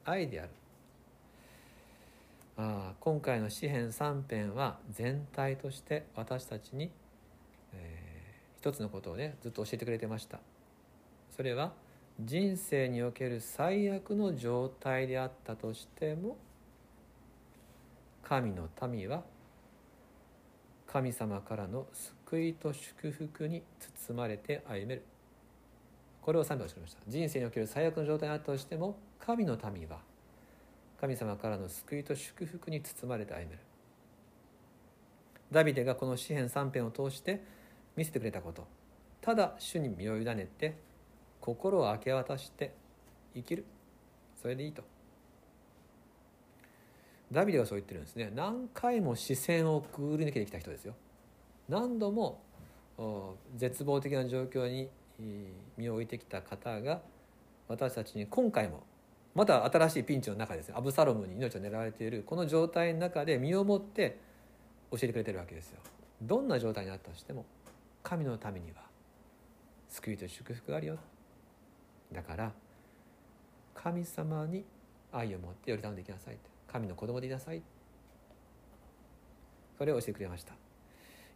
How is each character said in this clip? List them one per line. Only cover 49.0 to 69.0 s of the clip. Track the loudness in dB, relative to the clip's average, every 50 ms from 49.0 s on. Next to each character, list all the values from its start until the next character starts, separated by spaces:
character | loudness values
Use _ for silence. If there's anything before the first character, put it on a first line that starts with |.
も | 4 2 2
死 | 0 0 0 0
線 | 0 2 4 4 6 6 6
を | 4 4
く | 2 -2 -6 -4 0 2
ぐ | 2 2
り | 2
抜 | 2 2
け | 2
て | 0
き | 0
た | -2 -8
人 | -8 -8
で | -10 -8
す | -10
よ。 | -12 -12 -12 -18 -20 -20 -20 -20 -20 -20 -20 -20 -20 -20 -20 -4 0
何 | 2 2 2 2 2 2
度 | 2 4
も、 | 4 4 2 2 0 -4 -14 -20 -20 -20 -20 -20 -20 -20 -20 -20 -10 -6
お、 | -4 -2 -2 -4 -4 -8 -10 -12 -14 -12 -4
絶 | 0 0 0 2 2 2
望 | 4 4 4
的 | 4 2 2
な | 2 2 2
状 | 2 0 0
況 | 0 0 0 0 2
に、 | 0 -2 -4 -6 -8 -16 -20 -20 -14 -10
え | -8 -8 -6 -8 -8 -10 -12 -14 -16 -16 -8 -4
ー、 |
身 | -2 -2
を | 0
置 | 0 -2
い | -2
て | -4 -8
き | -8
た | -8 -8 -8
方 | -6 -8 -10 -8 -6 -4 -4 -2
が、 | 0 0 -2 -2 -4 -12 -20 -20 -20 -20 -20 -20 -20 -20 -20 -20 -8 -6
私 | -2 0 0 0 0
た | -2 -6
ち | -4 -4
に | -4 -4 0
今 | 4 6 6 6
回 | 6 4 2 2
も、 | -2 -8 -12 -16 -20 -20 -20 -20 -20 -20 -20 -4 4
ま | 6 8
た | 10 10 8 8
新 | 8 8 8 8 8
し | 6 2
い | 2
ピ | 2 2
ン | 2
チ | 2 0
の | -2 -2
中 | -4 -4 -4
で | -8 -6
す | -6
ね、 | -4 -2
ア |
ブ | 0 2
サ | 6 8 8
ロ | 8 8
ム | 4 2 -4
に | -4
命 | -2 -2 -2 -2 -2
を |
狙 | -4 -4 -2
わ | -2 -2
れ | -2
て | -4 -2 -4
い | -2
る | -2 -2 -4
こ | -2 0 0
の | 0 4
状 | 6 6 6 6
態 | 4 4 4 4 4
の | 2
中 | 0 2 2 0 2
で | 4 4 4
身 | 4 4 4
を | 4 6
も | 6 6 4
っ |
て | 4 0 2 2 2 2 2 -2 -14 -20 -20 -20 -20 -20 -20 -20 -20 -20 -20 -20 -10 -6
教 | -2 0
え |
て | 2 2 2
く | 2
れ | 0
て | 0 -2
る | -4
わ | -6
け | -8 -10
で | -12
す | -14 -14
よ。 | -16 -18 -18 -20 -20 -20 -20 -20 -14 -10
ど | 0 2 4 4
ん | 4 4
な | 2 2
状 | 2 2 0
態 | 0 -4
に | -6
あ | -6
っ | -8
た | -10 -12
と | -16 -16
し | -12
て | -10 -10
も、 | -10 -10 -12 -18 -20 -20 -20 -20 -20 -20 -20 -20 -12 -6
神 | -4 0 0 2
の | 0 0 -2 -4 -4 -6
民 | -6 -8
に | -10
は | -12 -16 -18 -20 -20 -20